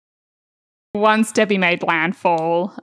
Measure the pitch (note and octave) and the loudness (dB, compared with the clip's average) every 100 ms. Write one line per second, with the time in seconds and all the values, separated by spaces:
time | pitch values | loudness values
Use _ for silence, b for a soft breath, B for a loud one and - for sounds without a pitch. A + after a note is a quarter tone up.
0 | _ _ _ _ _ _ _ _ _ G#3 | _ _ _ _ _ _ _ _ _ -2
1 | G#3+ G#3+ A3 A#3 G#3 G3 F3+ F3 E3+ E3 | 2 2 0 0 0 2 0 0 -2 -2
2 | D#3+ - F#3 E3 E3 E3+ F#3 - | -2 -2 -2 0 0 -2 -2 -8